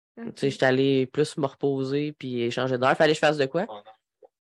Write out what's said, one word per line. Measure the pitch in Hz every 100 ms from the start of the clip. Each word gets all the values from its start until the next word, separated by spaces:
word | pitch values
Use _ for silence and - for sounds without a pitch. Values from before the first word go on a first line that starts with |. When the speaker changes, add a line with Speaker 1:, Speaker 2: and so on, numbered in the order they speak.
| _ -
Speaker 1:
Ok. | 233 -
Speaker 2:
Tu |
sais, | 139
j'étais | 135 131
allé | 131 135 135 127
plus | - 151 -
me | 139
reposer, | - 139 135 131 143 151
puis | 147 127 123 117
changer | 123 131 127
d'air. | 131 147
Fallait | 156
que | 156
je |
fasse | 151 151
de | 135
quoi ? | 165 214
Speaker 3:
Pendant | 101 - - _ _ - _